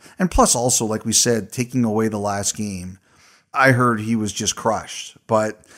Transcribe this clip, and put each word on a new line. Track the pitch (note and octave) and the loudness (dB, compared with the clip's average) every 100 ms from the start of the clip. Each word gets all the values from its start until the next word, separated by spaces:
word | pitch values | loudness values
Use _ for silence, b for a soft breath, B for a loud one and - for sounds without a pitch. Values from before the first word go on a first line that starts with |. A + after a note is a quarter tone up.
| b b | b b
And | F#3 | 0
plus | - A#3 | 4 2
also, | B2 B2 - | 2 2 0
like | A2+ G#2+ A2+ | 0 -2 0
we | |
said, | G#2+ A#2+ A#2 F#2+ | 0 2 0 -2
taking | - A#2+ C3 | -6 -4 0
away | A#2 G#2+ A2 | 0 2 0
the | G#2 | -2
last | G2+ G2+ G2+ - | -4 -4 -4 -6
game, | G#2 F#2 F2+ F#2+ b b b b b | -8 -8 -12 -16 b b b b b
I | C#3 C3+ | 2 4
heard | B2 B2 A2 | 6 4 0
he | G#2+ A#2 | -2 -2
was | G#2+ | -2
just | F#2 G#2 - | -4 -4 -2
crushed. | A#2+ G2+ - - - - - | -2 -2 -4 -14 -16 -14 0
But | A2 G#2+ G#2 - | 0 0 -4 -16